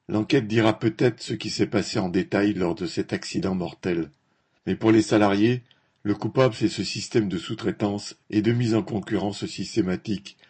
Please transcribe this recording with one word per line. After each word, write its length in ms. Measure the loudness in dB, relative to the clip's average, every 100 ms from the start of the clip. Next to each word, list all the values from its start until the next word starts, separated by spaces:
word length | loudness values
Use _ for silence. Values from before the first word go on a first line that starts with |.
| -4
L'enquête 360 | -2 2 0 2
dira 320 | 4 4 2
peut-être 440 | -2 2 0 0
ce 140 | -6 -8
qui 160 | -6
s'est 160 | -2 0
passé 320 | 0 -2 -2
en 100 | 0
détail 440 | 0 0 0 0
lors 220 | 0 -2 -2
de 100 | -4
cet 280 | -6 -4
accident 420 | -6 -4 -4 -2 -2
mortel. 560 | -4 -6 -4 -4 -4 _ _ _ _ _ -6
Mais 100 | 2
pour 160 | 6
les 120 | 6
salariés, 600 | 6 4 4 4 2 2 -6 _ _ _
le 120 | -4 -2
coupable 380 | 0 2 2
c'est 140 | 2 -2
ce 160 | -2
système 460 | -6 -6 -2 0 0
de 80 | -4
sous-traitance 800 | -6 -6 -4 -2 -2 -4 -8 -18 -4
et 120 | 0
de 100 | 2
mise 240 | 2 2 0
en 80 |
concurrence 640 | 0 -6 -4 -2 -2 -4 -8
systématique, 880 | -8 -4 -2 0 -2 -4 -6 -8 -20